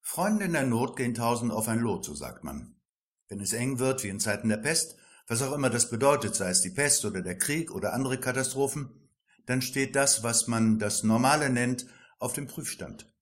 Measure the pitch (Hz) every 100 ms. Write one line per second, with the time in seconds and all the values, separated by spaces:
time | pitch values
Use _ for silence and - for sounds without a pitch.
0 | - - 190 214 190 160 131 113 127 -
1 | 123 113 117 120 120 107 113 113 117 87
2 | - 73 67 - 76 69 60 - _ _
3 | _ _ _ 101 98 113 127 127 131 131
4 | 101 98 107 101 113 104 131 160 - -
5 | _ - - 113 135 147 131 110 - 113
6 | 135 143 104 - 92 90 92 113 143 -
7 | 107 95 90 90 - 151 156 98 95 120
8 | 135 127 127 127 131 135 139 151 139 -
9 | _ _ _ _ - 127 127 139 131 139
10 | 139 - 113 117 - 113 110 107 104 -
11 | 110 113 131 151 143 123 123 123 - -
12 | _ _ 127 143 139 - 139 - 76 -
13 | - _